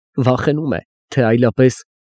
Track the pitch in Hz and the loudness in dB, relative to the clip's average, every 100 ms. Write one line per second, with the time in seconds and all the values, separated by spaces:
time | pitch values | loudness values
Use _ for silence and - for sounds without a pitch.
0 | _ - 127 127 - 147 156 92 - _ | _ -4 0 0 0 -2 -4 -6 -8 _
1 | _ - 113 117 120 - 131 - - _ | _ -2 0 2 0 2 0 0 -8 _